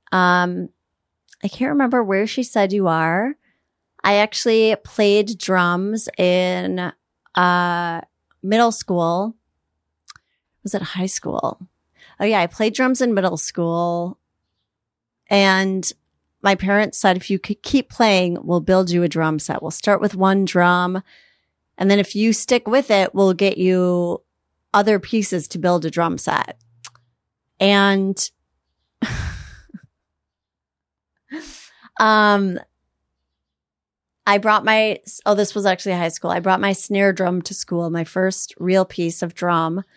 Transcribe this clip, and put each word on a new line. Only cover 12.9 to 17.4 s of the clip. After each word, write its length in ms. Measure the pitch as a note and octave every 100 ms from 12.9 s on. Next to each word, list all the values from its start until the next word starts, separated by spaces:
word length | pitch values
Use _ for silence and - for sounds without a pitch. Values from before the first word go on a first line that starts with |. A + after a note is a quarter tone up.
| B3+
in 100 | B3+
middle 240 | G3+ F#3 D#3
school. 840 | - - E3+ E3+ E3+ E3+ F3 - _ _ _ _ _ _ _ _ _ _ -
And 640 | G3+ G3 F#3+ F#3+ F#3+ F3 - _ _ _ _
my 140 | G3+
parents 420 | F#3+ F#3+ G3+ G#3+ -
said, 200 | G3 F3+
"If 100 | -
you 100 |
could 240 | F#3+